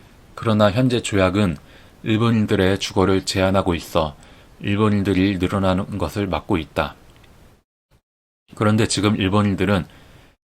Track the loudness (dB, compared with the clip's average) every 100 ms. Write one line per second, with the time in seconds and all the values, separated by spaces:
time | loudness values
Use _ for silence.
0 | -20 -20 -20 -6 -2 2 2 2 0 0
1 | -2 0 2 2 0 -2 -10 -20 -20 -12
2 | -4 0 2 0 2 2 2 0 -2 0
3 | 2 0 -2 0 2 2 0 -2 -2 -2
4 | -2 -6 -20 -20 -20 -10 -4 0 2 2
5 | 0 2 2 0 -2 0 0 -2 -4 -6
6 | -6 -4 -4 -4 -2 -4 -2 -6 -6 -8
7 | -20 -20 -20 -20 -20 _ _ _ _ _
8 | _ _ _ _ _ -2 0 2 0 0
9 | 0 0 0 2 0 0 0 -2 -4 -12
10 | -20 -20 -20 _